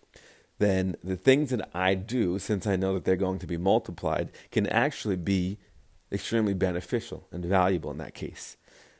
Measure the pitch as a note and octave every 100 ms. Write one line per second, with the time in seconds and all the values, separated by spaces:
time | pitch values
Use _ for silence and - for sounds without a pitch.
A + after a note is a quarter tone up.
0 | _ - - - _ - G2+ F#2+ F#2+ -
1 | F#2 F#2 C3 C#3 C3 A#2 - F2+ F#2 G2
2 | G2+ B2 F#2 F#2+ - G2 G#2 F#2 F#2+ F#2+
3 | F#2+ F#2 F#2 F#2+ F2+ E2+ F#2 A#2 - E2
4 | D#2 D#2+ - - - A2 G2+ A2 C#3+ -
5 | G#2+ F#2 F2 F#2+ F2+ G#2 _ - - -
6 | - G#2 - A2+ G#2 F#2 F#2 F2 - A#2
7 | - D#2 - F2 F2 F#2+ F#2 F2 C#2+ D2
8 | C#2 - C#2+ - - - _ - -